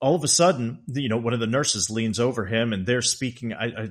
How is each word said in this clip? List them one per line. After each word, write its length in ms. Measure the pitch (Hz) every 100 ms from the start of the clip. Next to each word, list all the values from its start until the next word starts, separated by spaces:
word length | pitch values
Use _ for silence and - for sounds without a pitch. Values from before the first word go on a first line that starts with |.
all 140 | 135
of 80 | 175
a 40 | 147
sudden, 540 | - 175 143 117 - -
you 220 | 131 131
know, 60 | 113
one 160 | 117
of 60 | 120
the 60 | 113
nurses 440 | 131 147 104 90
leans 300 | 110 113 104
over 260 | 123 117 95
him, 260 | 113 117
and 140 | 98 92
they're 160 | 123
speaking. 500 | - - 127 123 117
I, 120 | - 117
I, 160 | 110 110